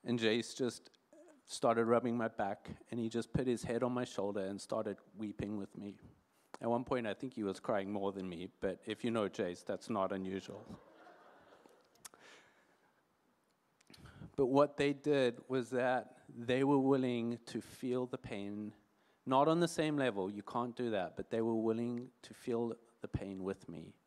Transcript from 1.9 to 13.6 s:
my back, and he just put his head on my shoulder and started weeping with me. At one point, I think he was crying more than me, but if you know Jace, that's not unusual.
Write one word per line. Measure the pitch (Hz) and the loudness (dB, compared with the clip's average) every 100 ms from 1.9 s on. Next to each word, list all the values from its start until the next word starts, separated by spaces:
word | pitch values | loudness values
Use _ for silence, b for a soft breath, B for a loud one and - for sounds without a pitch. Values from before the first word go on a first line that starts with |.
| 120 123 117 | 4 4 0
my | 113 | -2
back, | - 101 107 - 107 - | -2 -2 -2 -8 -14 -8
and | 117 | -4
he | 113 | -2
just | 113 113 | -2 -2
put | - 127 | 0 0
his | 117 | 0
head | - 117 | 0 0
on | 123 | 0
my | 123 | 0
shoulder | 123 - 98 101 | -2 -2 -2 -2
and | 95 98 | -4 -6
started | - 113 107 98 - 95 | -4 -4 -2 -6 -12 -10
weeping | 107 - 101 104 | -8 -6 -6 -6
with | 98 - | -8 -10
me. | 101 98 - - _ b b - | -12 -14 -20 -20 _ b b -6
At | 117 | 0
one | 117 | 0
point, | 127 127 120 | 0 -2 -2
I | |
think | - 131 117 | -4 -6 -2
he | |
was | 101 92 | -2 -2
crying | - 107 98 | 0 0 0
more | 104 98 | -2 -2
than | 98 92 | -2 -6
me, | 82 92 _ | -6 -10 _
but | 98 92 - | -4 -4 -6
if | 107 | -4
you | 120 | -2
know | 117 101 | 0 0
Jace, | - 95 87 | 0 -4 -4
that's | - 95 - | -6 -8 -2
not | 110 95 | 0 0
unusual. | 98 95 95 - 101 113 - - - - - - - - - - - _ _ - B B B B B B B B B _ _ _ _ _ _ | 0 -4 -6 -8 -16 -14 -18 -18 -20 -20 -20 -20 -20 -20 -20 -20 -20 _ _ -20 B B B B B B B B B _ _ _ _ _ _